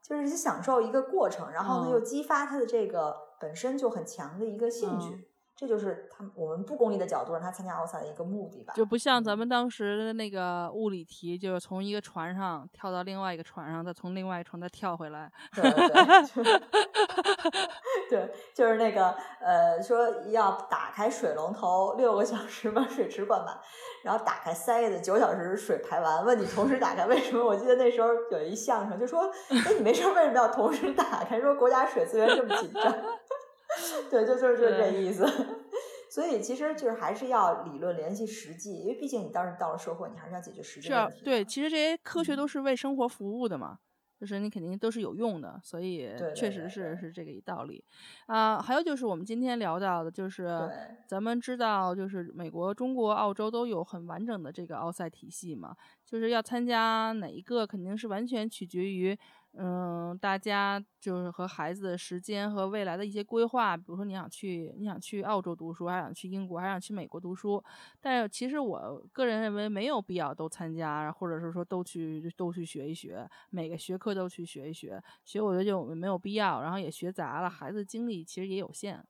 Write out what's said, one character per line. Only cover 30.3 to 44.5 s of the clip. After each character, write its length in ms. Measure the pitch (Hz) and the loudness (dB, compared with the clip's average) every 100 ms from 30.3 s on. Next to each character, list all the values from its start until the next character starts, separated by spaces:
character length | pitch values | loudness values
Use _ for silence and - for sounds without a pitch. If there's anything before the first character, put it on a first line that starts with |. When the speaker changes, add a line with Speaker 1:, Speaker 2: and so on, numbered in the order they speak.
| 247 | 6
Speaker 1:
要 100 | 226 | 4
同 260 | - 226 | 4 2
时 220 | 285 277 | 4 2
打 300 | 269 - 269 | 2 2 0
开？” 160 | - 233 | 0 2
说 100 | 277 277 | 4 6
国 120 | 247 | 8
家 160 | 254 | 8
水 220 | 277 - 165 | 4 2 2
资 100 | 220 | 6
源 120 | 214 | 6
这 160 | 480 | 6
么 120 | 226 202 | 4 2
紧 140 | 415 | 0
张。 220 | 392 440 | 2 2
<laughs> 1120 | - 427 466 - 554 - _ _ 640 339 311 277 | 2 -4 -8 -6 -8 -8 _ _ -6 -4 -4 2
对， 140 | 247 | 4
就， 100 | 220 | 6
就， 220 | 247 254 233 | 6 6 6
就 140 | 233 | 6
这 200 | 196 196 | 6 4
意 200 | 190 185 | 4 2
思。 120 | 196 | 4
Speaker 2:
对。 220 | 262 277 - - - 440 | 2 2 -2 -6 -6 -8
Speaker 1:
<laughs> 320 | - - - | -8 -14 -10
所 160 | - 330 | -4 0
以 140 | 233 | 0
其 160 | 202 262 | -2 -2
实 180 | 302 | -2
就 140 | 302 262 | 0 -2
是 40 | |
还 200 | 226 170 | 0 -2
是 140 | 208 262 | -2 2
要 340 | 240 185 170 | 4 4 2
理 140 | 170 139 | -4 -6
论 160 | 180 | -4
联 220 | 170 156 202 | -2 -4 -4
系 100 | 220 | -6
实 280 | 220 147 | -8 -14
际， 200 | 170 202 170 | -12 -10 -6
因 100 | 185 | -6
为 60 | |
毕 120 | 262 277 | -4 -4
竟 160 | 247 | -4
你 60 | 185 | -4
当 180 | 175 180 | -4 -4
时 80 | 170 | -4
到 100 | 170 | -4
了 80 | 160 | -4
社 160 | - | -6
会， 140 | 170 175 | -8 -10
你 60 | - | -12
还 100 | 160 | -12
是 80 | |
要 60 | 180 | -12
解 100 | 175 | -12
决 120 | 170 | -16
实 180 | 160 - | -16 -12
际 100 | 277 | 0
问 160 | 254 214 | 2 2
题 0 | |
的。 60 | - | -2
Speaker 2:
是 40 | |
啊， 40 | |
对， 200 | 277 247 | 0 0
其 180 | 202 - | 0 -2
实 60 | 302 | 0
这 80 | 311 | 2
些 180 | 311 330 | 2 0
科 260 | - - | -2 -2
学 100 | - | 0
都 120 | 277 294 | 0 -2
是 160 | 294 | -2
为 120 | 269 | 0
生 220 | 254 277 269 | 0 0 0
活 100 | 254 | 0
服 320 | - 196 226 | -2 -8 -4
务 80 | 240 | -2
的 120 | 156 | -4
嘛， 200 | 80 - | -8 -12
Speaker 1:
嗯。 60 | _ _ _ _ | _ _ _ _
Speaker 2:
就 80 | 202 | -8
是 140 | 202 | -4
你 100 | 208 | -4